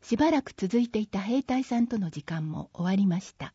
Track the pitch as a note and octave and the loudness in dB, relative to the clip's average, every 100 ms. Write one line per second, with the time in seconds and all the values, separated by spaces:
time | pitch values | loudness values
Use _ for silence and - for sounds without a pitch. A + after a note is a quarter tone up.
0 | - A3+ D#4 D#4 - - F#3+ A#3 A#3+ A3 | -2 2 4 4 0 -4 0 2 2 0
1 | G#3+ G3 G3 B3+ C4+ B3+ C4 A#3 A#3+ A#3 | -2 -4 -2 -2 0 -2 0 0 0 0
2 | F3 D#3 - E3 D#3 D#3 D3 - F3 G3 | -4 -6 -8 -6 -4 -6 -10 -4 0 2
3 | G3+ F3 - - - | 2 2 -4 -14 -14